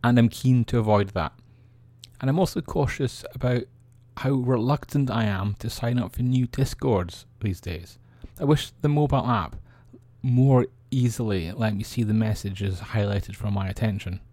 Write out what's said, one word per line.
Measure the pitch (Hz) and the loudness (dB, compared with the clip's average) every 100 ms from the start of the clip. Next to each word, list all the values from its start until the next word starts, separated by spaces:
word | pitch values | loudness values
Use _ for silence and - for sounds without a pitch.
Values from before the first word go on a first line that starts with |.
and | 120 120 | 4 6
I'm | 117 | 4
keen | - 127 127 117 | 4 4 4 4
to | 120 | 0
avoid | 110 104 98 | 2 2 2
that. | 98 78 - - _ - _ - _ - - | -2 -4 -8 -20 _ -20 _ -20 _ -20 -4
And | 131 | 0
I'm | 156 | 2
also | 185 - | 2 -2
cautious | - - 143 - 131 - - 123 | -4 -2 -2 -2 -4 -6 -16 -4
about | 123 123 - _ - - - - | 0 0 -2 _ -20 -20 -20 -6
how | 131 | 0
reluctant | 135 127 127 117 147 - 147 135 | 0 2 0 2 0 0 -2 0
I | 127 110 | 0 0
am | 95 101 101 | 0 -2 -4
to | 120 | -8
sign | - 120 123 | -4 -2 0
up | 120 - | -2 -2
for | |
new | 123 127 123 | 0 2 0
Discords | - 135 - 135 104 87 - - - | -2 -4 -2 0 0 -2 -10 -20 -8
these | 107 87 | -6 -6
days. | - 82 85 - - - - - | -8 -10 -12 -20 -20 -20 -20 -6
I | 143 | 2
wish | 151 - - | 2 0 -4
the | 147 | 0
mobile | 147 147 139 123 | 2 2 0 2
app | 113 - - - - - - - - | 0 -2 -10 -18 -20 -20 -20 -20 -8
more | 131 123 135 127 - _ _ | 0 4 6 6 4 _ _
easily | 131 120 110 113 95 82 | 0 0 0 -2 -2 -2
let | 196 110 101 | -2 -2 -2
me | |
see | 110 - | -4 -2
the | 110 110 | 0 2
messages | 110 104 98 95 101 90 | 2 -2 -4 -4 -4 -4
highlighted | - 110 101 101 - - | -4 -2 0 -2 -4 -8
for | 107 | -4
my | 101 90 | -2 -4
attention. | 98 110 101 - 92 - | -2 -2 -2 -6 -10 -12